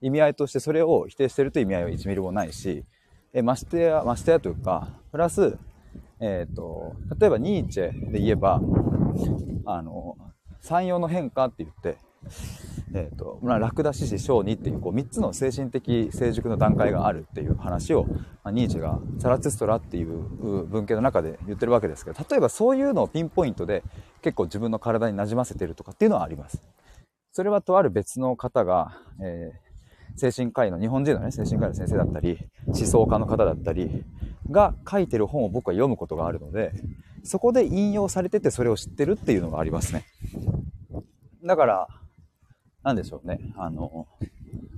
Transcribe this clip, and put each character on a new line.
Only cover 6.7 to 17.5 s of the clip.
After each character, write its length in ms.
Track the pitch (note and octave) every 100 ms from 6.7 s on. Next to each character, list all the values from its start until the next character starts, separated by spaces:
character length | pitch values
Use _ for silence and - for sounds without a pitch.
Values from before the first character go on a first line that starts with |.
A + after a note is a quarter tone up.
| E2 D#2+ - - -
例 100 | G#3+
え 20 |
ば 80 | A2+
ニ 280 | D#3 G3 -
ー 40 |
チ 120 | -
ェ 300 | F2 - -
で 80 | G#2+
言 140 | G#2
え 20 | G#2
ば、 240 | G2 F2+ - - - - - - - - - - G#2
あ 160 | F2+
の、 360 | D#2+ F2 E2+ - - - - -
三 280 | - E3+ F#3
様 120 | F3+
の 80 | E3
変 220 | F3+ C#3
化 160 | - B2+
っ 40 |
て 120 | -
言 80 | D#2
っ 40 | -
て、 160 | E2+ - _ _ - - - - - - - G2
え 140 | D2+
ー 60 | -
と、 220 | - -
ま 140 | B2 A2+
あ、 40 |
ラ 120 | A2+
ク 100 | -
ダ、 100 | D3
獅 160 | C3+ C3
子、 120 | G#2
小 240 | - A#2+
児 80 | G2
っ 60 | A2+
て 120 | -
い 40 |
う、 60 | F#2
こ 120 | F#2
う、 20 |
三 120 | G#2 C3+
つ 100 | -
の 140 | D3+
精 180 | - C3+
神 200 | B2+ C3+
的 380 | B2+ B2 A#2+ A2+
成 180 | - A#2+
熟 160 | A2+ A#2
の 100 | G#2
段 200 | G#2+ G#2+
階 140 | G#2
が 160 | F2+ G#2
あ 40 |
る 140 | E2 -
っ 40 |
て 80 | E2
い 60 |
う 100 | D2